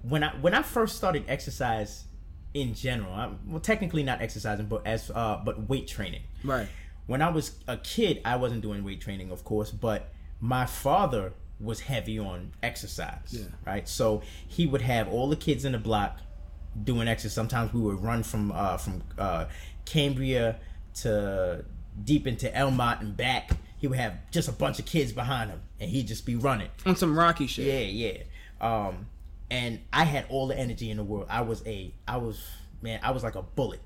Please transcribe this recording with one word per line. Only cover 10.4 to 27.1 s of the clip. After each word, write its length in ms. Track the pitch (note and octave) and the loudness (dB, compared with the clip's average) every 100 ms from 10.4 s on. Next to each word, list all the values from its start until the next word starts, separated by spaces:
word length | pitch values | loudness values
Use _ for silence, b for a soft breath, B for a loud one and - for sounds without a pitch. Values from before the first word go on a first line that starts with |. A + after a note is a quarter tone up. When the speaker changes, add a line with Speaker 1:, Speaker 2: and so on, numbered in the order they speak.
Speaker 1:
my 240 | A2+ B2+ | 2 2
father 680 | B2+ - C#3 E3+ F#3+ A#2+ F#2 - - - | 2 0 4 6 6 2 -2 -6 -12 -8
was 200 | G#2+ A2 | -6 -6
heavy 380 | - B2+ G#2 A2 | -2 -2 -2 -4
on 340 | G2 F2+ F#2+ - | -4 -6 -8 -4
exercise, 560 | A#2 - - - E2 - - | -6 -4 -8 -6 -6 -8 -8
Speaker 2:
Yeah. 120 | A#2 G2 - - | -8 -8 -8 -4
Speaker 1:
right? 200 | G2 F#2+ | -4 -4
So 340 | - A2 G#2+ B B B | 2 4 4 B B B
he 200 | - E3+ | 2 4
would 140 | C3+ | 4
have 260 | A#2 B2 - | 4 4 4
all 200 | A#2 C3+ | 2 2
the 80 | D3+ | 2
kids 280 | - C3 | 2 2
in 80 | C3+ | 2
the 60 | B2 | 0
block 420 | A2 G#2+ G2+ - - - - - - A2 | 2 2 2 -2 -10 -12 -12 -12 -8 -4
doing 260 | G#2+ A#2 A#2 | 2 2 4
exercise. 260 | A2+ G#2+ | 2 0
Sometimes 400 | - A2 B2 A2+ | 0 0 2 2
we 60 | A#2 | 2
would 200 | G#2+ G2 | 2 2
run 200 | G#2 A#2 | 2 0
from, 300 | A2+ A2 G#2 | 0 0 0
uh, 240 | F#2+ G2 F2+ | 2 0 0
from, 240 | - F#2 - - | -2 -4 -6 -2
uh, 280 | F#2+ E2 D2+ B B B | 0 2 -2 B B B
Cambria 720 | - D#3+ C#3+ C3 C3 B2 A2+ A2+ B B - - | 0 2 4 2 2 4 2 0 B B -10 -4
to 640 | A#2+ G#2 G2+ F#2+ F#2 E2+ - - - G#2 | 2 2 2 2 2 0 -6 -10 -10 -8
deep 220 | G#2 D3 C3 | 4 4 4
into 220 | A#2 B2 | -2 -2
Elmont 500 | G2+ C3+ B2+ A#2+ A#2 | 2 4 6 4 2
and 160 | G#2+ F#2+ | -4 -2
back. 340 | B2 B2 - - B - | 0 0 2 0 B -2
He 80 | C#3+ | 0
would 120 | C3 | 2
have 160 | A2+ F2+ - | 0 -4 -2
just 180 | E3+ D#3 | 0 0
a 40 | |
bunch 260 | A2+ D3 - | 2 0 0
of 80 | - | 2
kids 260 | D#3+ C3 | 4 4
behind 380 | A2 A2+ C3 A2 | 2 0 0 0
him, 100 | F2 - - | -4 -10 -6
and 100 | G#2+ | 0
he'd 160 | B2 G#2+ | 0 0
just 180 | A2+ | -2
be 120 | - A#2 | 0 2
running. 320 | C3 A#2+ F2+ - F#3+ | 4 2 0 -2 2
Speaker 2:
On 100 | F3+ | 4
some 220 | F3 | 6